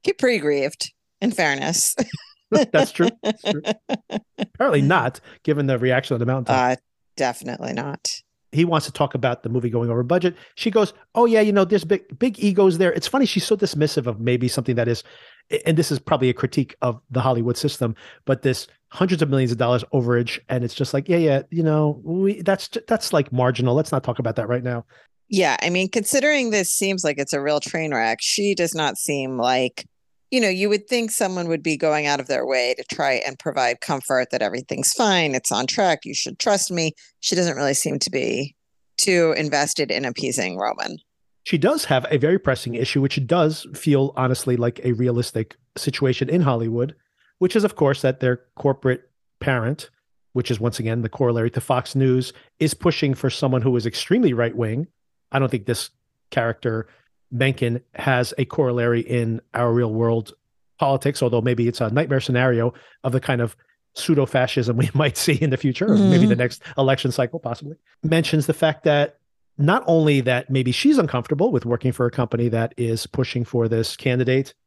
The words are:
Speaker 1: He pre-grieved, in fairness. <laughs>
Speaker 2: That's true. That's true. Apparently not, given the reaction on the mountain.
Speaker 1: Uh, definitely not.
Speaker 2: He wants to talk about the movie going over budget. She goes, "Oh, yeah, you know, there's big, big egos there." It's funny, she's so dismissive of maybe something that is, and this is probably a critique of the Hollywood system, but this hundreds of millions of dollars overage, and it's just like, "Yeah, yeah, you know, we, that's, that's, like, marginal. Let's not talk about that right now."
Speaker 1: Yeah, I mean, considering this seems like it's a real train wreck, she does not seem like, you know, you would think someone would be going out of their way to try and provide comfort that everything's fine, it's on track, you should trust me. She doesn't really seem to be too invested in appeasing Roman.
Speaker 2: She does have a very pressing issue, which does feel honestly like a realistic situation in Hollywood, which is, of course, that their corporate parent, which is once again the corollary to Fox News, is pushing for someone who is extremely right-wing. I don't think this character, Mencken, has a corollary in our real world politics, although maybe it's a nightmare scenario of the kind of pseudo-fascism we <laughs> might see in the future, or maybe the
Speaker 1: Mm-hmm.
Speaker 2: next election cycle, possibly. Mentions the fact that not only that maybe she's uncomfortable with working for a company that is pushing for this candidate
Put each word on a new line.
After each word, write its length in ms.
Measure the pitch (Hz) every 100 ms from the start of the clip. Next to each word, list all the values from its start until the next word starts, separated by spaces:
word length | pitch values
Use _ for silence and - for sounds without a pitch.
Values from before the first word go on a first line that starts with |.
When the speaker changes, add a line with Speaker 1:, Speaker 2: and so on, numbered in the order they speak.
Speaker 1:
He 100 | -
pre-grieved, 800 | - 254 226 147 143 135 - - _ _ _
in 120 | 247
fairness. 640 | 208 156 139 143 170 - - 254 -
<laughs> 260 | - _ _ 226 262
Speaker 2:
That's 220 | - 262
true. 160 | - 226 226
That's 180 | - 214
true. 180 | 202 208 - 214 - 269 _ 214 _ -
Apparently 420 | - - 262 151
not, 380 | 139 180 123 - - -
given 240 | - 147 139
the 120 | 127
reaction 360 | 127 127 131
on 60 | 127
the 60 | 120
mountain. 280 | 131 120
Speaker 1:
Uh, 220 | 131 123 127 _ _ _ -
definitely 560 | 131 120 - 120 127
not. 400 | 127 143 139 - - _ _ _
Speaker 2:
He 120 | 147
wants 220 | 170 160 -
to 60 |
talk 240 | - 143 131
about 260 | 123 123
the 60 | 117
movie 200 | 123 120
going 220 | 117 117
over 140 | 117
budget. 320 | 123 180 175 175 -
She 160 | - 226
goes, 220 | 214 202 - _ -
"Oh, 80 | 240
yeah, 140 | 220
you 120 | 214
know, 120 | 202
there's 180 | 185 208
big, 360 | 160 190 - 135
big 180 | 254 202
egos 400 | 208 190 190 165
there." 140 | 185
It's 160 | 170 -
funny, 180 | 269 254
she's 160 | -
so 120 | - 208
dismissive 500 | 202 147 151 - 123
of 140 | 107
maybe 260 | 117 123 123
something 300 | - 127 123
that 100 | 117
is, 160 | 117 - - - - _ 147 165
and 100 | 160
this 140 | 151
is 80 | 139
probably 320 | - 147 127
a 40 |
critique 420 | 123 131 - 127 -
of 180 | 123 117 _
the 100 | 123
Hollywood 360 | 123 120 117 120
system, 400 | 151 - 117 110 - - -
but 160 | 127
this 260 | 135 123 - _ _
hundreds 320 | - 185 175
of 60 | 151
millions 220 | 135 127
of 80 | 117
dollars 240 | 120 123 113
overage, 460 | 139 120 120 120 - _
and 140 | 123
it's 120 | 120
just 200 | - 135
like, 140 | 139 139
"Yeah, 80 | 170
yeah, 240 | 160 139 -
you 140 | 165
know, 360 | 160 151 151 147
we, 380 | 131 175 196 214
that's, 260 | 180 196 - - -
that's, 260 | 220 -
like, 200 | 165 139
marginal. 420 | 127 127 123 123
Let's 160 | 131 156
not 140 | 131
talk 160 | - 120
about 160 | 117 113
that 120 | 107
right 140 | 123
now." 220 | 123 120 - _ _ _ _
Speaker 1:
Yeah, 280 | 196 170 127
I 100 | 165
mean, 200 | 180 190
considering 600 | 240 202 285 285 294 240
this 200 | 214 185
seems 320 | - 196 190
like 160 | 170 143
it's 140 | 139
a 100 | 147
real 160 | 139 147
train 340 | - 165 160
wreck, 260 | 131 113 113
she 320 | - - 202
does 180 | 196 170 160
not 200 | 151 104
seem 400 | - 143 131 127
like, 460 | 120 127 123 - - _ _ _ _
you 100 | 254
know, 80 | 214
you 200 | 185 202
would 180 | 208 208
think 220 | 247 226
someone 380 | - 196 185 170
would 160 | 165
be 120 | 160 151
going 300 | 160 151 147
out 140 | 143
of 80 | 131
their 180 | 135 127
way 280 | 131 123
to 100 | 127 -
try 200 | - 143 127 -
and 100 | 135
provide 440 | 160 139 123 120
comfort 500 | - 143 - 131 123
that 100 | 127
everything's 500 | 104 120 131 - 131
fine, 420 | - 220 185 156
it's 160 | 127 -
on 160 | 104 127
track, 340 | - 190 151
you 100 | -
should 240 | - - 196
trust 320 | - 202 -
me. 220 | 175 160 - - _
She 160 | -
doesn't 220 | 180 175 131
really 180 | 139
seem 240 | 139 - 143
to 100 | -
be 440 | 135 123 120 143 _ _ _ _ -
too 360 | - 180 160 151
invested 540 | 151 143 147 - 135
in 140 | 98
appeasing 540 | 135 - 123 123 92 90
Roman. 400 | 104 - - - _ _ _ _
Speaker 2:
She 160 | - 165
does 260 | 180 302 -
have 200 | 131 120
a 80 | 147
very 200 | 147 185
pressing 380 | - 131 123 120
issue, 240 | 127 143
which 240 | 135 - 123
does 400 | 170 156 156 -
feel 380 | 139 - 139 135 -
honestly 400 | 127 127 - 123
like 240 | 120 -
a 80 | 127
realistic 640 | 117 123 120 120 113 110 - _ -
situation 520 | - - 135 123 131
in 120 | 170
Hollywood, 520 | 143 117 113 117 131 - _ _ _ _
which 160 | 180 214
is, 80 |
of 100 | 202
course, 260 | - 139 139
that 180 | 135 131
their 220 | 127 123 _
corporate 560 | - 143 135 131 127 _ _ _ _
parent, 500 | 104 127 113 151 - _ _ _ _
which 180 | 123 123
is 80 | 113
once 180 | 117 -
again 240 | 113 113
the 60 | 113
corollary 420 | - 123 117 113
to 100 | 123
Fox 360 | - 127 - 135
News, 360 | 135 127 127 - _ _
is 140 | 156
pushing 380 | - 175 156 147
for 160 | 131 135
someone 340 | - 135 127
who 120 | 120 123
is 100 | 117
extremely 460 | - - - 214
right-wing. 540 | 120 117 117 113 120 165 _ _ _ _
I 80 | 135
don't 100 | 135
think 160 | 123 101
this 240 | 113 - _ _ _ _
character, 560 | - 117 113 123 110 110 _ _ _ _
Mencken, 480 | 120 135 135 120 120 _ -
has 360 | - 127 123 -
a 60 |
corollary 560 | 127 - 131 123 117 117
in 400 | - 123 117 113 _
our 180 | 113 120
real 200 | 117 117
world 400 | 110 117 113 110 - _ _ _ _
politics, 420 | 143 135 143 143
although 200 | 123 117
maybe 260 | 117 120 117
it's 140 | 120
a 100 | 113
nightmare 300 | 120 127 135
scenario 520 | - 123 127 120 120 - - _
of 80 | 131
the 80 | 127
kind 200 | - 123
of 160 | 117 - _ _ _
pseudo-fascism 840 | - - 151 131 135 123 - 117 117
we 120 | 135
<laughs> 40 |
might 220 | 135 147 -
see 160 | -
in 160 | 143 156
the 60 | 131
future, 300 | 139 123 208
or 100 | 208
maybe 300 | 196 175 214
the 80 |
Speaker 1:
Mm-hmm. 40 | 190
Speaker 2:
next 240 | 123 - - -
election 320 | 139 135 135
cycle, 300 | 123 123 170
possibly. 340 | 120 120 147 160 _ _
Mentions 420 | 156 165 156 156 147
the 80 |
fact 300 | 156 160 156
that 340 | 160 147 143 _ _ _ _ -
not 240 | 147 220 -
only 320 | 165 151 143
that 280 | 127 123 -
maybe 220 | 135 127
she's 260 | 120 277 285
uncomfortable 540 | 170 202 - 147 214
with 160 | 143 117
working 240 | 120 127
for 160 | 120 120
a 40 |
company 380 | - 120 117 120
that 220 | 113 117 -
is 300 | 120 113 -
pushing 360 | - 127 123
for 220 | 113 120 117
this 280 | 113 113 -
candidate 580 | 131 127 127 131 131 _